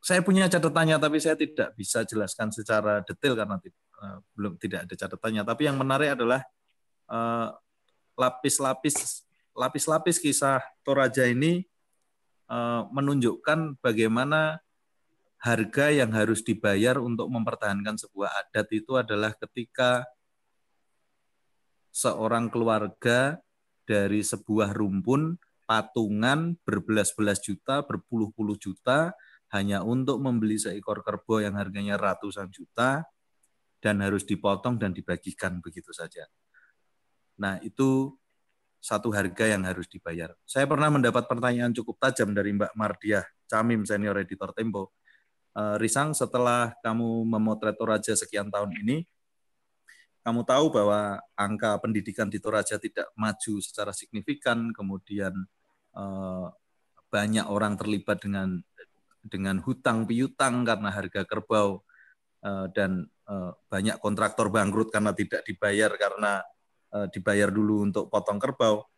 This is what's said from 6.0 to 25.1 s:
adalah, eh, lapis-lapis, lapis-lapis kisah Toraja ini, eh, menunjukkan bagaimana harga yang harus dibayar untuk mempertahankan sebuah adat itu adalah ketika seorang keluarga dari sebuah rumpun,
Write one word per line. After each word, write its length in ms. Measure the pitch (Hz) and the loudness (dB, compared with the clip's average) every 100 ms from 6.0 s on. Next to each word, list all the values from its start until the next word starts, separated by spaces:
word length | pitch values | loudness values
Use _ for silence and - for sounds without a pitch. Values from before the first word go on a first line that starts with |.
| 147 135 | 0 2
adalah, 240 | 120 127 - _ _ _ _ _ _ | 2 2 -2 _ _ _ _ _ _
eh, 440 | 117 117 117 113 - _ _ _ _ _ - | -4 -2 -2 -4 -8 _ _ _ _ _ 0
lapis-lapis, 1040 | 127 - 143 - 135 131 151 139 - - _ _ _ | 0 0 -2 0 0 0 0 -2 -4 -10 _ _ _
lapis-lapis 680 | - 127 151 160 160 165 170 | -4 -2 -2 0 2 2 2
kisah 440 | 151 135 139 131 - _ | 2 2 4 2 0 _
Toraja 460 | - 135 131 117 123 | 0 4 4 4 4
ini, 340 | 120 156 175 185 _ _ _ _ _ _ _ _ | 4 2 2 -4 _ _ _ _ _ _ _ _
eh, 320 | 117 117 120 104 | -4 -2 -2 -2
menunjukkan 880 | 135 143 143 117 - - 156 160 139 | -2 0 2 2 0 0 0 0 -2
bagaimana 800 | 127 110 110 113 135 156 156 160 _ _ _ _ _ _ _ _ | 0 2 4 2 2 2 2 -2 _ _ _ _ _ _ _ _
harga 540 | 123 110 107 - 147 | 0 2 2 2 4
yang 180 | 147 120 | 4 4
harus 320 | 110 107 107 | 2 2 2
dibayar 560 | - 101 107 98 117 131 | 0 0 2 4 4 2
untuk 320 | 120 117 98 | 0 -2 -2
mempertahankan 680 | 123 110 113 107 98 101 107 | -2 -2 -2 -2 -2 -4 -8
sebuah 340 | - 98 98 101 | -10 -6 -4 -4
adat 240 | - 110 104 | -4 -4 -2
itu 240 | 110 110 131 | -4 0 -2
adalah 380 | 120 104 107 110 | 0 0 -2 -4
ketika 680 | 107 - 113 - 127 123 123 _ _ _ _ _ _ _ _ _ _ _ _ _ _ _ _ _ _ | -12 -10 -10 0 2 2 -2 _ _ _ _ _ _ _ _ _ _ _ _ _ _ _ _ _ _
seorang 600 | - 127 90 110 117 117 | -2 -2 0 0 0 0
keluarga 880 | 120 113 107 104 - 120 120 135 165 _ _ _ _ - | 0 2 2 0 -2 2 2 2 -2 _ _ _ _ 0
dari 360 | 107 101 107 | 2 2 0
sebuah 520 | 101 98 - 107 101 | 0 -6 0 2 2
rumpun, 640 | 101 104 98 92 | 0 0 0 2